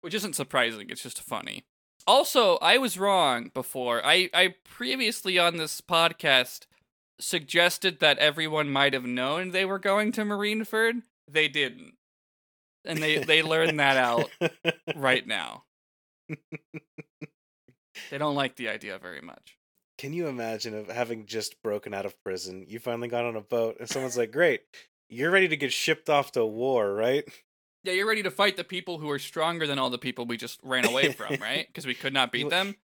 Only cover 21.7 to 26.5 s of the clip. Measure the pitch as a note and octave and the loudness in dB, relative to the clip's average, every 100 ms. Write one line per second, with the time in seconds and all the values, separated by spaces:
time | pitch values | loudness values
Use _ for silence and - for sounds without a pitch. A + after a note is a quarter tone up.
21.7 | G#2 A2 G2+ G2 - - F#2 F#2 F#2 F#2 | -4 -4 -6 -6 -8 -8 -8 -8 -12 -12
22.7 | A2 B2+ A#2 A#2+ A#2+ A#2+ A2+ G#2 A#2+ A2+ | -10 -6 -6 -4 -2 -2 -6 -4 0 0
23.7 | - A#2 C#3 C3 A#2+ A2+ B2 E3+ A#2+ _ | -2 -6 -4 -4 -2 -2 2 2 2 _
24.7 | - - _ _ A#2 D3+ F#3+ F#3 D#3 C#3 | -20 -20 _ _ -4 2 4 2 0 -2
25.7 | - - D#3 - D3 C3+ B2+ A2 | -2 0 -2 2 2 2 0 0